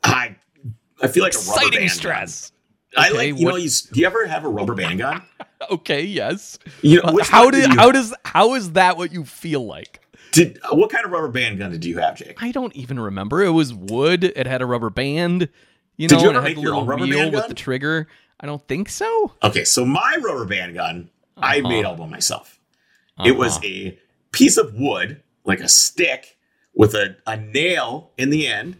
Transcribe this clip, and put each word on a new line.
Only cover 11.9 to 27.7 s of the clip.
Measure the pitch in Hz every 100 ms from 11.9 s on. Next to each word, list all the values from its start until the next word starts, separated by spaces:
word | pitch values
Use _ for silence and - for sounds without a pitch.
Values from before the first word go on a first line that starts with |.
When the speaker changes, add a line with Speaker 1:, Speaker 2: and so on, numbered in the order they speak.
| 87
Speaker 1:
have, | 78
Jake? | - 78 -
Speaker 2:
I | 233
don't | 247 247 -
even | 123 131
remember. | 107 98 98 151
It | 196
was | 165 147
wood. | 113 95 113 147 180
It | 180 - 127
had | 127
a | 127
rubber | 120 113
band. | 95 135 147 175 180 170 _ _ _ _ _
You | 160
Speaker 1:
Did | 147
Speaker 2:
know, |
Speaker 1:
you | -
Speaker 2:
it | -
Speaker 1:
ever |
Speaker 2:
had | 143
Speaker 1:
make | 156
Speaker 2:
the |
Speaker 1:
your | 151
Speaker 2:
little | 147
Speaker 1:
own | 117
rubber | 139
Speaker 2:
wheel | 131 143
Speaker 1:
band | 156
Speaker 2:
with | 151
Speaker 1:
gun? | 220
Speaker 2:
the |
trigger. | 123 - 131 143 160 156 _ _ _
I |
don't | 143 147 _
think | 135 202
so. | - 427 453 415 _
Speaker 1:
Okay, | 107 101
so | - - 123
my | 151 233 330
rubber | 233 143
band | 107 98 90
gun, | 85 85 85 85 _ _ -
I | 131 143
Speaker 2:
Uh-huh. | 127
Speaker 1:
made | 117 101
all | 85
by | 80
myself. | 71 - - - _ _ _ _ _ _ _
It | 101 127
was | 123 82
Speaker 2:
Uh-huh. | 101
Speaker 1:
a | 95 95 87 _ _ _
piece | - 269 -
of | 175
wood, | 107 135 98 90 - _ _ -
like | 95
a | -
stick, | - - - 165 131 - _ _ _ _
with | - 107
a, | 107 101 95 -
a | 110
nail | 107 117 170